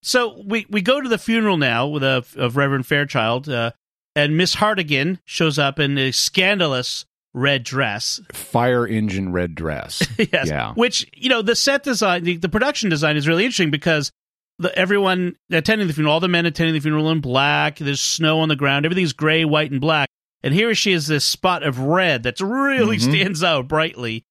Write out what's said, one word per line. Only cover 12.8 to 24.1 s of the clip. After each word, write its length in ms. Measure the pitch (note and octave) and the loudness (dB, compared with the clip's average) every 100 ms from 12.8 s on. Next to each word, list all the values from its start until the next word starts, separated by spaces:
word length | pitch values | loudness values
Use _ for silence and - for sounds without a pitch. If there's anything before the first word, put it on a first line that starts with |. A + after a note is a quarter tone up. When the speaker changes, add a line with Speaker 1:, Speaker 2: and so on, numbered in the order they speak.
| G#3 | 0
Speaker 1:
design 260 | D#3 D#3 D3+ | 0 2 0
is 100 | C#3+ | 2
really 160 | E3 | 2
interesting 260 | A#3 A#3+ E3 | 0 0 0
because 420 | D3 F3 D#3 C#3+ _ _ _ _ _ | 0 0 0 -2 _ _ _ _ _
the, 160 | F3 - | -4 -2
everyone 580 | F#3 G3+ G3 F#3 F3 - _ | 0 2 2 0 -2 -6 _
attending 360 | E3 D#3 A3 F#3+ | -2 2 0 0
the 60 | |
funeral, 200 | D3+ D3+ | 0 2
all 60 | D#3 | 2
the 60 | F3+ | 2
men 160 | F3 E3+ | 2 0
attending 280 | D#3 E3 | 0 0
the 60 | D#3+ | 0
funeral 320 | D3+ D3+ D#3 | 0 0 2
in 80 | D#3+ | 0
black, 580 | C#3 B2+ C#3+ D3 D3+ D3 | 0 2 2 2 0 -2
there's 220 | C#3+ C#3 | -4 -2
snow 380 | - - D#3+ D#3+ | -2 0 2 2
on 80 | D#3+ | 2
the 60 | D3 | 0
ground, 300 | C#3 C#3 D#3 | 0 2 0
everything's 280 | F3+ F3 | 0 0
gray, 300 | - D3+ D#3+ D#3+ | 0 0 2 2
white, 260 | D3+ D3+ | 2 0
and 100 | C3+ | -2
black. 260 | D3 D#3 C#3 _ _ _ | 0 0 -2 _ _ _
And 100 | C3 | 0
here 200 | D#3 A3+ A3 | 2 2 2
she 180 | G#3 | 2
is, 140 | F3+ D3 | 2 2
this 180 | D3+ - | 0 0
spot 380 | - F#3 F3 | 0 0 0
of 160 | D3 B2 | -2 -2
red 440 | C3+ F3 F3+ C3 | 0 2 2 0
that 160 | A#2+ A#2+ | -2 -4
really 580 | G3 B3+ C#4 C4 A3 A3 | -4 0 0 2 2 2
Speaker 3:
Mm-hmm. 140 | A#2+ | 2
Speaker 1:
stands 320 | D#3+ F#3+ E3 | 2 2 0
out 240 | F3 D3+ B2+ | 0 0 0
brightly. 560 | D#3 D#3+ - A#2+ | 0 0 -4 -6